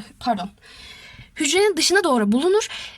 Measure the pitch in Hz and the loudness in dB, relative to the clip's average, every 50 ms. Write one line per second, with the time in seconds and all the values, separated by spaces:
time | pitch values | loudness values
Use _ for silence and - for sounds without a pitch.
0 | 214 - - - - 247 226 190 180 190 - _ - - - - - - - - | -10 -16 -18 -8 -4 -4 -4 -4 -6 -12 -14 _ -20 -20 -20 -20 -20 -20 -20 -20
1 | - - - - - - _ - 311 277 311 370 415 427 359 311 294 - 349 392 | -20 -20 -20 -20 -20 -14 _ -6 -4 0 0 2 2 2 2 0 0 2 2 2
2 | 403 330 254 240 214 202 214 254 294 370 392 427 440 - - - - - - | 2 2 2 2 2 2 2 2 2 2 2 2 0 -2 -8 -14 -16 -16 -12